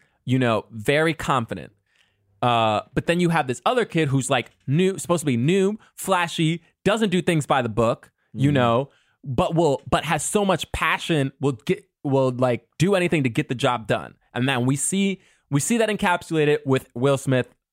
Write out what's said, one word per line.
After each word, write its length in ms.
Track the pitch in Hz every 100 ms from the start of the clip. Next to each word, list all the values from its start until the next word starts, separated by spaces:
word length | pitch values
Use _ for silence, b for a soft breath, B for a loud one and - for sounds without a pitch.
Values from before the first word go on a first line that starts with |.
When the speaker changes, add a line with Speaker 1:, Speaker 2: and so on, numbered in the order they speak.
| _ _
Speaker 1:
you 140 | - 131
know, 260 | 123 107 -
very 420 | 113 104 143 160
confident. 580 | 151 - 135 113 95 65 _ _ _ _ _ _ _
Uh, 420 | 123 117 113 104 -
but 120 | - -
then 120 | 170
you 100 | 175
have 180 | 170 135
this 120 | 120 208
other 180 | 247
kid 240 | 214 165 147
who's, 220 | 135 123
like, 220 | 131 - _ -
new, 300 | 147 190 185
supposed 220 | - 170
to 60 | 151
be 100 | 117
new, 400 | 135 196 190 214 b
flashy, 680 | b - 180 170 - 156 170 b b
doesn't 260 | 190 220 220
do 100 | 180
things 260 | 180 165 -
by 160 | 143
the 60 | 120
book, 440 | 107 113 135 - _ _
you 160 | 110 139
Speaker 2:
Mm-hmm. 40 |
Speaker 1:
know, 360 | 143 120 117 143 b b b
but 300 | 143 123 170
will, 280 | 165 165 131 -
but 140 | 170
has 180 | 160 247
so 200 | - 214
much 260 | 196 165 -
passion, 600 | - 165 185 - 156 135 -
will 120 | 139 135 -
get, 180 | 185 - _
will, 260 | 143 135 131
like, 380 | 123 127 117 - -
do 160 | 180
anything 300 | 196 175 165
to 40 | 127
get 200 | 113 147
the 60 | 123
job 320 | 131 120 107
done. 260 | 113 65 - _
And 160 | - 131
then 180 | 127 123
we 100 | 139
see, 440 | - 196 196 190 b b b
we 80 | 143
see 180 | - 226
that 100 | 214
encapsulated 680 | 208 208 175 - 160 147 147
with 240 | 135 131 -
Will 240 | 120 135 135
Smith 300 | - 127 120 _ _